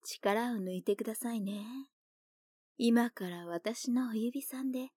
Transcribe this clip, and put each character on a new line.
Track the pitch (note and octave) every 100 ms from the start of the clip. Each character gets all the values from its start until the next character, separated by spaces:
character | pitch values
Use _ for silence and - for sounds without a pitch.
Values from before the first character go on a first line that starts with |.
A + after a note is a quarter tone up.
力 | - - G3+ G#3 A#3+
を | A3+
抜 | F#3
い | F#3
て | - G3+
く | A3+
だ | A3
さ | A#3+
い | A#3
ね。 | G3 G3+ G#3+ C4 C4+ _ _ _ _ _ _ _ _ -
今 | A#3 A#3 A#3
か | - F#3
ら | F3 E3+
私 | E3+ G#3 A#3+ -
の | B3 B3+
お |
指 | A3 A#3 C#4
さ | C4+ C4
ん | C4+
で | B3+ B3+